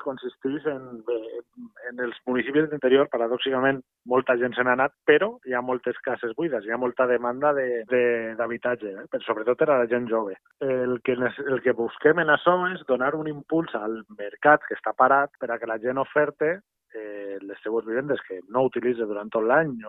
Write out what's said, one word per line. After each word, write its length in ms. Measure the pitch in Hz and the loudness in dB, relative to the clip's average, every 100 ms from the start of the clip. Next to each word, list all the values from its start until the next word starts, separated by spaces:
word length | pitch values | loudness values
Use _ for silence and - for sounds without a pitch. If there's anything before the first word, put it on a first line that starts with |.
consisteix 640 | 143 131 123 - 135 147 151 | -10 -8 -10 -6 -6 -4 -4
en, 300 | 131 131 117 117 | -6 -10 -10 -6
bé, 80 | 117 113 120 - 123 117 - 123 | -6 -6 -12 -14 -20 -20 -16 -12
en 140 | 123 | -6
els 100 | 120 - 127 | -6 -6 -4
municipis 380 | 127 117 147 156 | -2 0 0 0
d'interior, 380 | 147 131 135 143 | 0 4 4 4
paradòxicament, 720 | 117 117 123 139 131 135 135 - _ 120 | 2 2 0 0 2 2 0 -6 _ 0
molta 300 | 127 127 120 | 2 2 2
gent 160 | 123 | 0
se 80 | 123 | 0
n'ha 140 | 127 123 | 2 2
anat, 160 | 139 - | 0 0
però 280 | - 147 208 247 127 | 4 4 4 -4 -6
hi 60 | 123 | -4
ha 60 | 127 | -2
moltes 320 | 127 123 - | -2 -4 -4
cases 320 | 135 117 117 123 | -6 -4 -4 -4
buides, 240 | 165 117 | -4 -4
hi 80 | 101 | -4
ha 80 | 117 | -2
molta 300 | 123 127 127 | -2 0 2
demanda 400 | 120 120 127 147 | 2 0 0 0
de, 300 | 143 123 120 107 | 2 0 -4 0
de, 140 | 123 120 117 113 113 | 2 2 0 -2 -4
d'habitatge, 540 | 117 117 123 120 104 | -4 -4 -4 -4 -6
eh? 140 | 98 156 | -10 -8
Però 160 | 123 113 | -6 -4
sobretot 320 | 107 110 123 | -2 -2 2
per 100 | 156 | 2
a 80 | 135 | 4
la 80 | 117 | 2
gent 160 | 123 120 | 0 0
jove. 320 | 113 101 90 _ _ | -2 -2 -8 _ _
El 380 | 139 127 127 123 | -2 -2 -2 -2
que 160 | - 127 | -2 0
nes-, 240 | 123 139 139 | -2 2 2
el 80 | 127 127 | 4 2
que 80 | |
busquem 480 | 113 113 - 147 170 | 0 -2 2 4 4
en 80 | 156 | 4
això 240 | 143 175 185 180 | 4 4 4 2
és 160 | 185 - | -4 0
donar 300 | 123 131 156 | 0 2 -2
un 80 | 156 | -6
impuls 480 | 147 - 160 165 | -8 -2 -2 0
al 300 | 110 107 113 104 | -4 -4 -6 -10
mercat 480 | 104 101 - 147 147 - | -12 -12 2 4 4 2
que 100 | 104 | -6
està 160 | 110 | -4
parat 400 | - 131 139 143 _ | 2 4 4 2 _
per 80 | 117 | -8
a 80 | 117 | -6
que 80 | 113 | -6
la 140 | 110 | -4
gent 160 | 120 135 | -4 -4
oferte, 600 | 131 151 147 - 156 190 _ _ _ | -2 0 0 0 -4 -4 _ _ _
eh, 440 | 110 107 104 98 98 | -14 -12 -10 -10 -10
les 160 | 98 98 | -12 -10
seues 220 | 107 113 | -4 -4
vivendes 380 | 110 117 143 120 - | -2 -4 -2 -4 -4
que 120 | 92 - | -12 -4
no 140 | 123 | 0
utilitza 400 | 131 120 123 117 | 0 0 -2 -2
durant 240 | 107 104 107 | -4 -6 -4
tot 140 | 113 | -2
l'any 300 | 110 147 156 117 | 2 2 2 -4